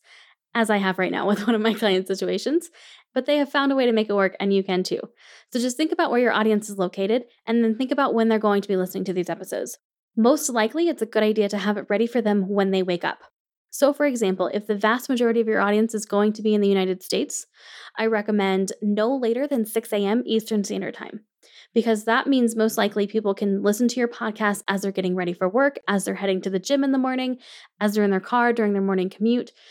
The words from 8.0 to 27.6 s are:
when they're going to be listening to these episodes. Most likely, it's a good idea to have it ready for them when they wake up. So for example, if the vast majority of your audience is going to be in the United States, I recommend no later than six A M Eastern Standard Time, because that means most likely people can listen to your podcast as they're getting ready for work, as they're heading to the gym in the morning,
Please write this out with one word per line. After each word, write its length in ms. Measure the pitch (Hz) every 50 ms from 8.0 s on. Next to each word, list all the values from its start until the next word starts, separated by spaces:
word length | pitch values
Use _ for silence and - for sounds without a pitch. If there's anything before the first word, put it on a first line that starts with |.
| 277 247 240
when 140 | 233 226
they're 100 | 226 220
going 240 | 214 214 208 202 202
to 60 | 196
be 100 | - 196
listening 280 | 185 180 185 - 190 185
to 80 | 190 175
these 160 | 185 170 -
episodes. 500 | 165 - 190 - - - - 123 - - _ _ _ _ _ _ -
Most 340 | 233 220 240 302 302 - -
likely, 380 | 240 233 214 226 - 311 339
it's 140 | 339 294 -
a 60 | 226
good 160 | 220 - 220 214
idea 260 | 214 214 220 202 196
to 80 | 208
have 200 | 202 190 208 208
it 100 | 208 196 -
ready 160 | 208 202 233
for 160 | 233 - 247
them 260 | 208 208 208 208 185
when 220 | 190 208 202 196 196
they 140 | 190 190 185
wake 200 | 185 175 175 175
up. 160 | 160 - - - - _ _ _ _ _ _ _ _
So 220 | - - 285 277
for 140 | 285 - 294
example, 440 | 285 247 233 226 190 185 185 185 - -
if 140 | 208 214
the 80 | - 208
vast 320 | 202 214 214 233 247 247 -
majority 320 | 269 233 240 233 226 233
of 60 | 226
your 140 | 220 214 196
audience 320 | 196 202 208 214 220 226 -
is 120 | 214 214
going 280 | - 208 202 208 214 214
to 80 | 214
be 120 | 208 220 214
in 80 | 208
the 80 | 202 196
United 340 | 196 190 185 185 185 185 -
States, 440 | - 196 185 285 285 - - - _ _ _ - - - - - - -
I 80 | - 220
recommend 640 | 226 226 208 208 220 214 202 196 190 190 190 196 190 - -
no 340 | 214 208 208 208 214 233 277
later 320 | 269 247 226 233 247 277
than 180 | 285 285 240 214
six 260 | 214 - 226 220 -
A 140 | - 208 202
M 180 | 196 220 247 -
Eastern 380 | - 220 220 220 - 226 208 196
Standard 320 | - 202 190 190 - -
Time, 240 | - - - - - _ _ _ _ _ - - - - _ -
because 320 | 226 220 233 220 208 214
that 220 | 226 226 262 -
means 280 | - 269 254 240 226 226
most 220 | 220 220 220 220
likely 280 | 233 208 208 208 214 202
people 300 | 196 - 220 214 202 196
can 260 | - 208 202 196 202
listen 260 | 196 208 208 214 247 233
to 100 | - 254
your 80 | 240
podcast 560 | 233 240 - 233 220 208 - 214 208 202 202 -
as 140 | - 196 190
they're 100 | 196 196
getting 240 | 196 196 185 185 180
ready 180 | 185 180 175 175
for 160 | - 190 180
work, 280 | 190 254 277 285 277 - -
as 180 | - 202 196 190
they're 100 | 196 196
heading 260 | 185 202 196 190 190
to 80 | 190 196
the 100 | 190 190
gym 240 | 190 - 285 277 277
in 80 | 269
the 60 | 269
morning, 400 | 269 254 262 254 254 254 254 254 254 - - - -